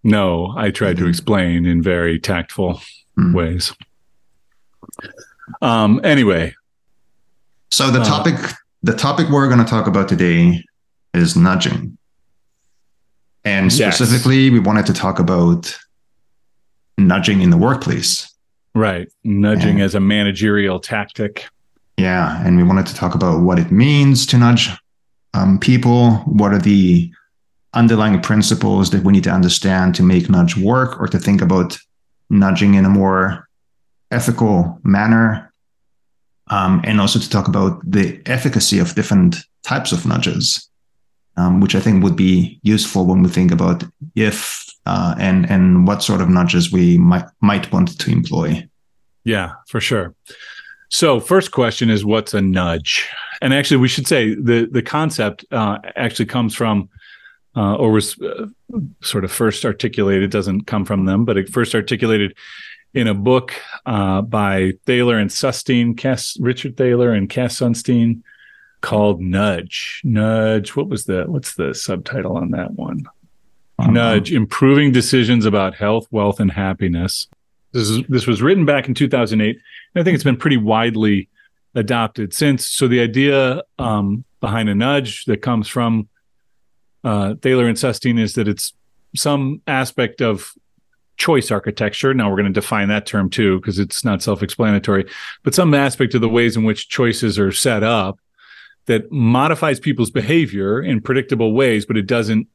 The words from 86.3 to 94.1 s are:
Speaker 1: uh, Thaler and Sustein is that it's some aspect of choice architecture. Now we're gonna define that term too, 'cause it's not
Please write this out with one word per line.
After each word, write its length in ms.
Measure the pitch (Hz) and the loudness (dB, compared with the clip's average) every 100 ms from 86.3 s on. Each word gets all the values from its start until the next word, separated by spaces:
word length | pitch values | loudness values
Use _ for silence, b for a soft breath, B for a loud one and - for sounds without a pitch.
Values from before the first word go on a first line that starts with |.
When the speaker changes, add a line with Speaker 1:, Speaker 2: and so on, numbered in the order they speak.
| _ _ _ _ _ _ _ | _ _ _ _ _ _ _
Speaker 1:
uh, 320 | 113 104 98 110 | -6 -4 -4 -4
Thaler 260 | 131 127 120 | 0 0 0
and 100 | 113 | -2
Sustein 400 | 131 110 127 117 | -4 -4 -2 -2
is 180 | 107 | -2
that 120 | 117 104 | -2 -4
it's 240 | 98 - _ _ _ _ | -6 -10 _ _ _ _
some 480 | - 147 143 135 151 - | -6 -2 -2 -4 -8 -6
aspect 540 | 135 123 - 120 - | -4 -4 -4 -6 -2
of 320 | 117 101 - _ _ _ _ _ _ - | -4 -4 -10 _ _ _ _ _ _ -6
choice 340 | - 143 - | 0 0 0
architecture. 600 | 104 - 101 104 - 139 | -6 -6 -6 -6 -2 -2
Now 160 | 131 104 | 0 -2
we're 80 | 98 | -2
gonna 120 | 101 | -2
define 360 | 98 - 107 101 | -4 -4 -4 -2
that 160 | 104 | -2
term 240 | - 107 95 | -4 -4 -2
too, 300 | - 104 95 | 0 0 0
'cause 180 | 107 92 | -4 -6
it's 260 | 98 - | -6 -4
not 160 | 120 | -4